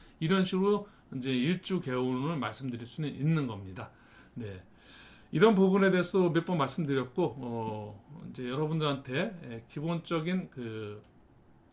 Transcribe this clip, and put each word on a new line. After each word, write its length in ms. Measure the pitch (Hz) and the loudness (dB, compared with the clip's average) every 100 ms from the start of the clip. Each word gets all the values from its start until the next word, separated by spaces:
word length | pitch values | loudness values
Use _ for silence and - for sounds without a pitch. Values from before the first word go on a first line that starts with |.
| - - | -18 -4
이런 220 | 160 196 | 2 4
식으로 460 | 185 185 196 208 202 - - 135 | 4 2 4 2 -2 -16 -12 -6
이제 140 | 131 | 0
일주 500 | 127 143 185 - 185 | 2 2 0 -2 -4
개운을 560 | 135 127 127 127 147 160 | 0 0 0 0 -2 -2
말씀드릴 500 | 110 110 131 117 117 | -4 -4 -6 -8 -8
수는 280 | - 147 | -6 -6
있는 320 | - 147 160 127 | 0 2 2 0
겁니다. 440 | 101 95 95 - - - - - | -6 -10 -12 -14 -16 -20 -20 -16
네. 280 | 120 104 90 - - - - - - - | -10 -10 -10 -16 -20 -20 -20 -20 -20 -4
이런 220 | 151 220 | 6 6
부분에 360 | 190 190 196 190 | 8 6 6 6
대해서 420 | 185 175 196 175 | 4 2 2 4
몇 120 | 160 | 2
번 140 | 170 170 | 0 0
말씀드렸고, 760 | 131 - 139 135 123 - 156 135 | 0 0 0 0 0 0 -2 -2
어, 880 | 120 117 110 107 104 101 - 147 - | -6 -4 -4 -6 -8 -14 -18 -16 -14
이제 180 | 123 123 | -10 -6
여러분들한테, 920 | 135 151 160 151 135 131 135 220 185 | -2 -2 0 0 -2 -4 -2 -2 -6
예, 200 | 131 113 - | -10 -12 -10
기본적인 840 | 151 156 170 - 165 160 185 160 | -6 -4 -4 -2 -2 0 -2 -4
그 520 | 131 117 110 104 104 - - - - - - _ | -8 -8 -8 -8 -10 -16 -20 -20 -20 -20 -20 _